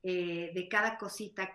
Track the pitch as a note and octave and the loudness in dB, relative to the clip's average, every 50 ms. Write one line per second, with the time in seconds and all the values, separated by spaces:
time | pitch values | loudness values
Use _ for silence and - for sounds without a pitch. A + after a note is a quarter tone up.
0 | - F#3 F#3 F3+ F3 F3 E3+ E3+ E3+ E3+ E3+ F3+ F3+ - - G#3 G#3+ A3+ A3+ A3 | -2 0 2 2 2 2 0 -2 -2 -2 -2 -4 -2 2 4 4 4 4 2 -2
1 | G#3 G3 - - G#3+ F#3+ - - F#3+ F#3+ | -6 -6 -6 -6 -8 -6 -4 -4 -4 -4